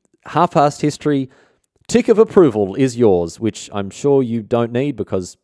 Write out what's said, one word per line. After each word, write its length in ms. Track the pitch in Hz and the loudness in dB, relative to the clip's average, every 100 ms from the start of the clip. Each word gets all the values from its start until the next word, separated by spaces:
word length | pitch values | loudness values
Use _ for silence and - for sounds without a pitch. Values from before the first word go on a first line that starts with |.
| _ _ - | _ _ -6
half-assed 540 | 151 170 165 147 - | -2 0 2 0 0
history 500 | 147 - 151 143 131 _ _ _ _ _ - | -4 -2 -2 -2 -4 _ _ _ _ _ -2
tick 220 | 240 240 | 0 2
of 100 | 208 | 4
approval 560 | 220 202 156 107 95 | 4 4 4 2 -2
is 220 | 98 131 117 | 0 -2 2
yours, 420 | 113 90 85 - | 2 4 0 -4
which 320 | 110 - - | -6 -8 -10
I'm 160 | 101 98 | -10 -10
sure 340 | - 143 139 | -4 0 0
you 200 | 120 117 | 0 -4
don't 300 | 104 117 117 | -2 -2 -2
need 240 | 120 143 110 | -2 -4 -6
because 400 | 98 98 90 - | -6 -6 -8 -14